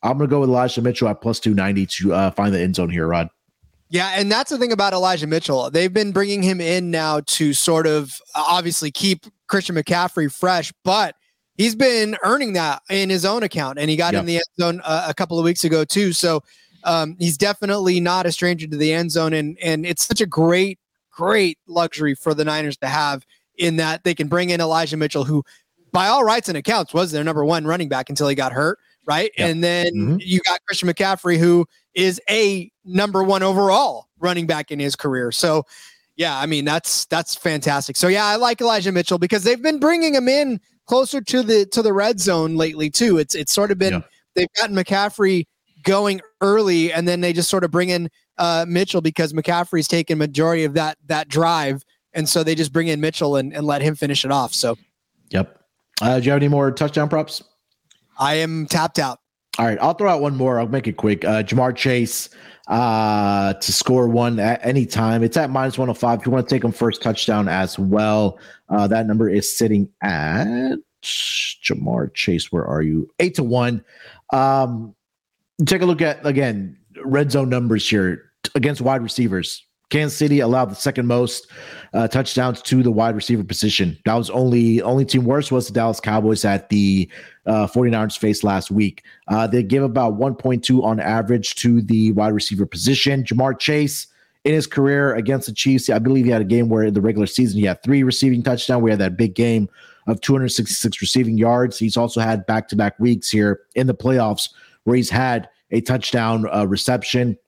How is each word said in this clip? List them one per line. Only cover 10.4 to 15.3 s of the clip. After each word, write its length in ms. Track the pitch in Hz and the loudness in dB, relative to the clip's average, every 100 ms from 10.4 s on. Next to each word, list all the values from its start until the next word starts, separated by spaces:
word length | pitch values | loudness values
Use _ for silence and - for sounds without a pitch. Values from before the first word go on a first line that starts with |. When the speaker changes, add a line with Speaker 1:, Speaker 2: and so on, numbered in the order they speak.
| 180 180 156 - | 0 0 -2 -8
Speaker 2:
but 320 | - 202 190 - _ _ _ - | -2 0 0 -4 _ _ _ -2
he's 180 | 220 | -2
been 440 | 220 262 240 214 220 | 2 2 4 0 0
earning 300 | 190 254 262 | 0 0 0
that 300 | 185 160 139 _ | -2 -2 -4 _
in 200 | 196 190 | -2 0
his 140 | 190 | 0
own 200 | 180 226 | 0 0
account, 360 | 214 - 139 139 | -2 -4 -6 -4
and 100 | 151 | -2
he 60 | 156 | 0
got 180 | 170 | 0
Speaker 1:
Yeah. 60 | 196 | 0
Speaker 2:
in 60 | 175 | 0
the 100 | 170 | -2
end 80 | 170 - | -2 -2
zone, 220 | 175 170 | -2 -2
uh, 220 | 165 160 170 | -4 -4 -4
a 60 | |
couple 260 | 151 180 | -4 -4